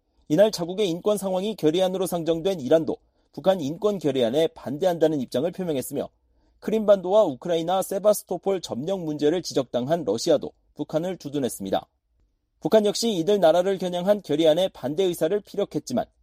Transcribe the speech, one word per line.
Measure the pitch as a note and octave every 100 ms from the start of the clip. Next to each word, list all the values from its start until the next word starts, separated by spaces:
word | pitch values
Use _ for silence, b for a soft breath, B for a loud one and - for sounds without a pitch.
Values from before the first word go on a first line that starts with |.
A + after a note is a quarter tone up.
| _ _ -
이날 | D3+ G#3+
자국의 | F#3+ E3+ F#3 -
인권 | E3+ G#3 G#3
상황이 | G3 F#3 G#3 G#3
결의안으로 | D#3 E3+ F#3 F#3 F#3
상정된 | F3 D#3+ E3 D#3+ F3+
이란도 | B2+ D#3+ C3 F2 _ _ _
북한 | - E3 F#3+
인권 | C#3 E3 G#3 G3
결의안에 | D3+ C3 A2+ C#3+ D#3+
반대한다는 | - A#2 D3 F#3 E3+ D#3 D3+
입장을 | A#2+ B2 E3+
표명했으며 | F3+ F3 C#3 - C#3 F2+ _ _ _ _ _
크림반도와 | - A3 G#3 G3+ F3+ G#3+
우크라이나 | F#3+ B2 F3 E3 E3 F#3+
세바스토폴 | F3+ F#3+ G#3 G3+ - F3+ G3 F#3+
점령 | - A#2 D#3+ G3
문제를 | D#3+ D3+ D3 F3+
지적당한 | - D3 B2+ A#2+ B2+ E3+
러시아도 | A#2+ A2+ E3+ C3+ F2+ - _ -
북한을 | D3 D#3 F3+ F3+
두둔했습니다. | C#3+ C#3+ A#2+ - G2 F2+ - _ _ _ _ _ _ _
북한 | D#3+ A3 G#3
역시 | - A#3
이들 | F#3 E3 G#3
나라를 | E3 E3+ F#3 F#3+
겨냥한 | F3+ F3+ F#3 G#3
결의안에 | - D3 D#3+ D#3+ F#3+
반대 | - C3 D#3
의사를 | F#3 E3+ D#3+ G#3
피력했지만 | - - F#3+ - - A#2+ - _